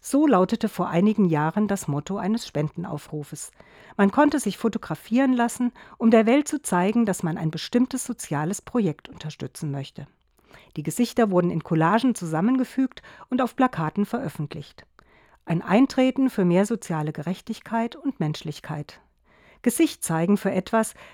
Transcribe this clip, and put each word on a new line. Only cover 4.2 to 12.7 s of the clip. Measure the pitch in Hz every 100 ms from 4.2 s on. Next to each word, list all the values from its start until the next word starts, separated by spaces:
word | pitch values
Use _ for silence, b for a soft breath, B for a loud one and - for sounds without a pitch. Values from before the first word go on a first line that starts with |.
| 302 294
sich | 214 185
fotografieren | 226 214 - 151 - 233 269
lassen, | 254 233 - 240 B B B
um | 226
der | 226 220
Welt | 262 294
zu | 302
zeigen, | - 180 185 220 220
dass | 185
man | 170 156
ein | 160
bestimmtes | 156 - 240 254 262 -
soziales | - - 147 151 202
Projekt | - 247 190 147 -
unterstützen | - 156 - 131 - 156
möchte. | 139 135 - 139 _ _ _ b b b -
Die |
Gesichter | 151 - 240 - 220
wurden | 180 170
in | 165
Collagen | - 160 160 214 262 233
zusammengefügt | 170 156 202 262 254